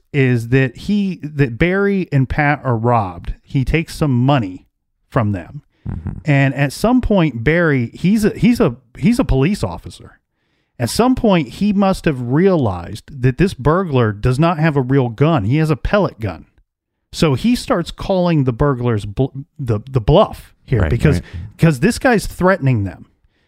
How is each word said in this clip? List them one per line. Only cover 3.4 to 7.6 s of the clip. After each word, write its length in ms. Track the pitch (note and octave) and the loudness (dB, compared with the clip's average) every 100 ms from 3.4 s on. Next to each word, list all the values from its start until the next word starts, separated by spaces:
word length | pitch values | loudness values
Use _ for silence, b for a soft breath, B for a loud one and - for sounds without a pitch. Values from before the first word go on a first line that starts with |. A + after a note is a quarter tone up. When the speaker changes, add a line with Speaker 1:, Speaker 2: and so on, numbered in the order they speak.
Speaker 1:
He 220 | _ C#3 | _ -4
takes 300 | B2+ D#3+ E3 | 0 0 -2
some 180 | - D#3 | -4 -2
money 540 | B2 C3 C#3+ G2 F2+ _ _ _ _ _ | 2 2 2 0 -10 _ _ _ _ _
from 240 | C#3 G#2+ | -2 -2
them. 300 | G2 - D3 _ _ - | -4 -8 -18 _ _ -12
Speaker 2:
Mm-hmm. 220 | - E2 - - | -10 -10 -8 0
Speaker 1:
And 280 | C#3 C#3 | 2 2
at 180 | C3 C#3+ | 0 -4
some 280 | - - B3+ | 0 0 2
point, 420 | - G3+ D#3+ A#2 | 2 2 2 0
Barry, 440 | A2+ E3 | 0 2